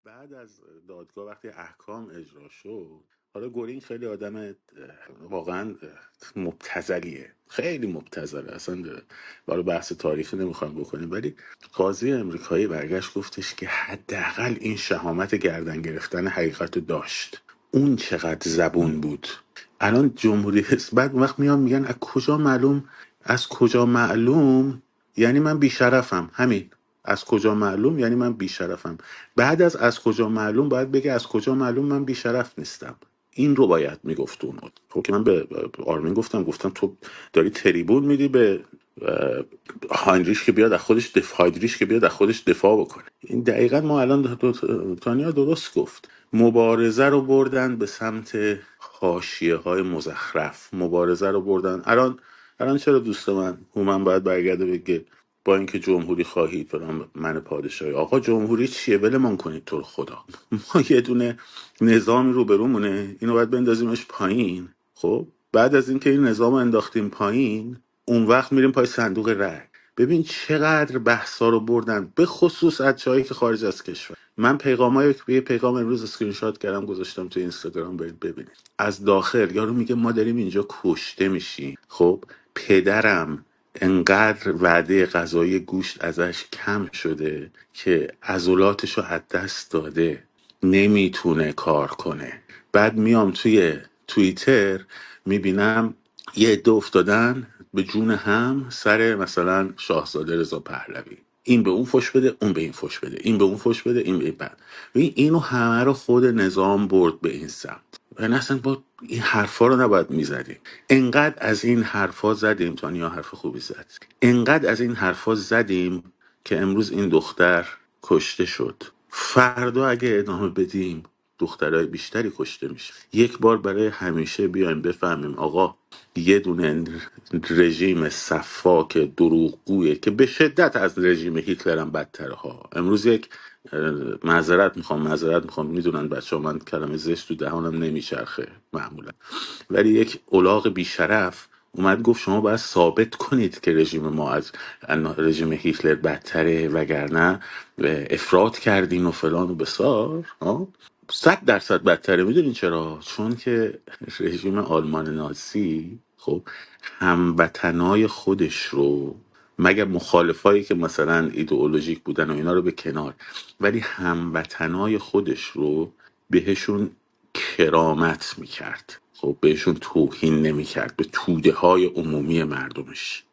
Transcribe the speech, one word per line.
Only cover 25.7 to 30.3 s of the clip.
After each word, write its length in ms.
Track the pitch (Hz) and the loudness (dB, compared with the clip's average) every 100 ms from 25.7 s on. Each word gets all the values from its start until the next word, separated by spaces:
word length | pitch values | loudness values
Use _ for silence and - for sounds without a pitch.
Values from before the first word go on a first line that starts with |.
| - 123 127 120 92 82 | 4 4 4 0 -4 -6
همین. 380 | - 127 104 90 _ _ _ - | -2 0 0 -4 _ _ _ -6
از 180 | 101 | -6
کجا 300 | - 107 107 | 0 2 2
معلوم؟ 440 | 107 101 98 127 160 | 0 -2 0 0 0
یعنی 160 | 117 | 0
من 180 | 120 123 | 0 -2
بی‌شرفم. 680 | 107 95 - 87 87 85 80 - - - - | -4 -8 -6 -8 -8 -10 -14 -18 -20 -4 0
بعد 260 | 127 160 | 2 4
از 140 | 170 - | 2 4
از 240 | 120 117 | 0 2
کجا 280 | 117 110 | -2 0
معلوم 400 | 110 | 0